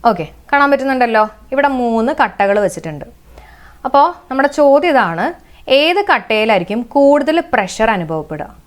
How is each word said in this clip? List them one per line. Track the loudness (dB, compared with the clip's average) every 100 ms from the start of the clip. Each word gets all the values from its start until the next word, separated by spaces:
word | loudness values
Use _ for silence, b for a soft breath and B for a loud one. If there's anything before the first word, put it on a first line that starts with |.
| 0
ഓക്കെ, | -2 -6 -14 -4
കാണാൻ | 0 2
പറ്റുന്നുണ്ടല്ലോ. | 2 0 0 0 2 0 -4 -6
ഇവിടെ | -2 0 0
മൂന്ന് | -2 0 -2 0
കട്ടകൾ | -2 0 0 2 0
വെച്ചിട്ടുണ്ട്. | -4 -12 -12 -16 -20 b b b b b b -2
അപ്പോ | 2 0 -2 _
നമ്മുടെ | -2 -2 2
ചോദ്യം | 4 4 2
ഇതാണ്, | 0 0 -2 -6 -6 b b 0 2
ഏത് | 2 0 0
കട്ടയിലായിരിക്കും | -2 0 -2 0 0 -2 -6 -2 2
കൂടുതൽ | 4 4 2 -2 0
പ്രഷർ | -4 -4 -2 -2 -2
അനുഭവപ്പെടുക? | -4 -8 -8 -12 -12 -16